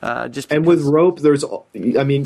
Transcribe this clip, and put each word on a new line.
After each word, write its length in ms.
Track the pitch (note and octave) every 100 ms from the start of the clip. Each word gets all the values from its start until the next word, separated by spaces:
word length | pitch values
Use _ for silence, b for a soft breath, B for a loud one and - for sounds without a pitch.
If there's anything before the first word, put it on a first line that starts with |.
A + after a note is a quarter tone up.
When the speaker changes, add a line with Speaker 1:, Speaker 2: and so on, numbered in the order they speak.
Speaker 1:
Uh, 280 | - A#2+ A#2+
just 220 | B2 C3+
Speaker 2:
And 140 | D3+
with 140 | D#3+ E3+
Speaker 1:
because 120 | C#3+
Speaker 2:
rope, 300 | D3+ F3 F3
there's, 240 | D3 C#3+
I 600 | D3 - _ A2 A#2+ A#2+
mean, 200 | C#3 C#3